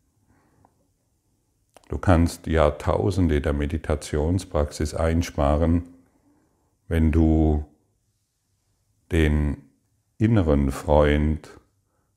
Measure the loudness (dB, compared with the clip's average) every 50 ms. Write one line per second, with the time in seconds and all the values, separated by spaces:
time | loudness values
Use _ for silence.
0 | _ _ _ _ _ _ _ _ _ _ _ _ _ _ _ _ _ _ _ _
1 | _ _ _ _ _ _ _ _ _ _ _ _ _ _ _ -20 _ -10 -8 -4
2 | 2 2 4 4 4 0 -2 -6 -6 -2 0 2 2 2 0 -2 -4 -4 -2 -2
3 | -2 -2 -2 0 0 0 0 0 -2 -2 -4 -4 -4 -4 -6 -6 -4 -4 -6 -4
4 | -4 -6 -4 -4 -2 -2 -2 -4 -6 -6 -4 -4 -4 -4 -4 -8 -8 -6 -4 -4
5 | -2 -2 -2 -2 -4 -4 -4 -2 0 0 0 0 0 0 0 -2 -4 -6 -20 _
6 | _ _ _ _ _ _ _ _ _ _ _ _ _ _ _ _ _ -4 -2 0
7 | 2 2 2 2 2 4 2 2 2 2 0 -2 -4 -8 _ _ _ _ _ _
8 | _ _ _ _ _ _ _ _ _ _ _ _ _ _ _ _ _ _ _ _
9 | _ -2 0 2 2 2 2 0 0 -2 -4 -6 -12 _ _ _ _ _ _ _
10 | _ _ _ -2 0 2 2 2 2 2 2 2 2 -2 -4 -6 -2 2 4 4
11 | 4 4 2 0 0 0 -2 -4 -8 -16 -20 -20 _ _ _ _ _ _ _ _
12 | _ _ _